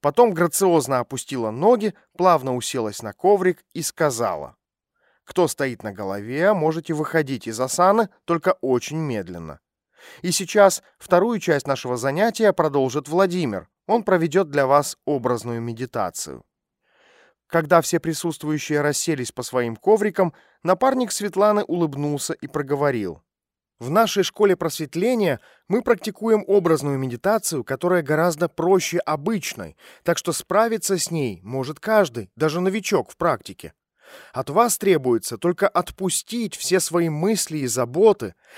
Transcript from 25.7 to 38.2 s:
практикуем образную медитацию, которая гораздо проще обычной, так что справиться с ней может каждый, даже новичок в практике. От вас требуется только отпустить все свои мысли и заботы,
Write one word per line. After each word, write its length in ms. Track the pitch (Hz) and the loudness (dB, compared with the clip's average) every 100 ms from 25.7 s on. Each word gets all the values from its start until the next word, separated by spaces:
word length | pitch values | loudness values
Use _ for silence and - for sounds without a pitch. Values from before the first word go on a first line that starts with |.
| 226 | 0
практикуем 600 | 220 208 214 - 226 214 - | 0 0 -4 -4 2 2 4
образную 500 | 202 170 151 143 135 | 2 4 2 0 -2
медитацию, 640 | 131 120 190 220 - 151 | -4 -2 0 0 -2 -6
которая 400 | - 135 175 180 | -6 -2 0 0
гораздо 460 | 147 151 175 151 170 | 2 2 2 0 -4
проще 500 | - 170 190 - 170 | 0 2 4 2 -2
обычной, 800 | - 151 170 208 - - 82 - - - | -2 -4 -2 -4 -6 -10 -12 -14 -20 -6
так 160 | - 165 | -4 -2
что 140 | - | -4
справиться 640 | - - 202 226 220 - 180 | -6 0 2 2 0 -2 -2
с 140 | - | -2
ней 280 | 165 123 85 | -4 -4 -6
может 340 | 95 131 131 156 | -8 -6 -6 -6
каждый, 520 | 214 214 156 117 95 | 2 2 2 -2 -10
даже 260 | - 151 170 | -2 -2 0
новичок 520 | 185 208 - 175 - | 0 -2 0 -2 -2
в 40 | - | -4
практике. 580 | 175 120 - - 80 - _ _ - - - | -2 -2 -6 -16 -18 -20 _ _ -20 -20 -10
От 180 | 127 143 | -8 -2
вас 280 | 175 240 - | 2 2 2
требуется 580 | 196 156 127 113 - 113 | 2 2 2 0 -2 -4
только 300 | 175 175 202 | -2 0 0
отпустить 880 | - - - 185 - - 233 208 - | 0 -4 -6 -4 -4 -6 -6 -6 -6
все 240 | - 190 | -2 0
свои 280 | - 175 165 | 0 0 -2
мысли 500 | 151 196 214 - 156 | 0 0 -2 -4 -4
и 80 | 127 | -4
заботы, 680 | 120 120 156 214 - | -2 -2 4 4 4